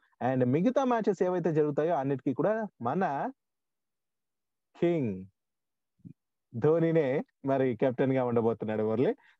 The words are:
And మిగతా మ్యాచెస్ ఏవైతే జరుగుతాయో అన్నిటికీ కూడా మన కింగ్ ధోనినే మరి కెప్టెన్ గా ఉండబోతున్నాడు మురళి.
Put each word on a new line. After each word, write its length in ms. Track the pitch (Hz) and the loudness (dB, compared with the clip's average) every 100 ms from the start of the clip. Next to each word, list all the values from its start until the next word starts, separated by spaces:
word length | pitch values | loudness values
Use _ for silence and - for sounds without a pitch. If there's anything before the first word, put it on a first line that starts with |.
| _ - 123 | _ -6 -2
And 140 | 131 123 | 0 2
మిగతా 380 | 147 226 277 | 2 2 2
మ్యాచెస్ 400 | 254 233 214 185 | 0 0 0 0
ఏవైతే 300 | 180 180 170 | 0 0 0
జరుగుతాయో 420 | 156 151 143 160 156 | 2 2 0 0 0
అన్నిటికీ 380 | 135 135 143 | -2 -2 -2
కూడా 340 | 131 180 220 208 - | 0 0 -2 -6 -6
మన 500 | 117 165 175 143 226 - _ _ _ _ _ _ _ _ _ _ _ _ _ - | -4 -2 -2 -4 -6 -10 _ _ _ _ _ _ _ _ _ _ _ _ _ -2
కింగ్ 440 | 170 165 117 92 95 _ _ _ _ _ _ _ - - _ _ _ 120 | 0 0 -2 -6 -12 _ _ _ _ _ _ _ -20 -20 _ _ _ -2
ధోనినే 680 | 147 165 165 160 135 147 - _ 135 | 2 2 2 2 2 0 -6 _ -2
మరి 300 | 135 131 113 | 0 0 0
కెప్టెన్ 380 | 135 123 135 | 0 0 0
గా 120 | 131 123 | 0 0
ఉండబోతున్నాడు 580 | 117 113 110 107 107 | 2 0 -2 -4 -2
మురళి. 320 | 110 110 170 277 _ | 0 0 0 -2 _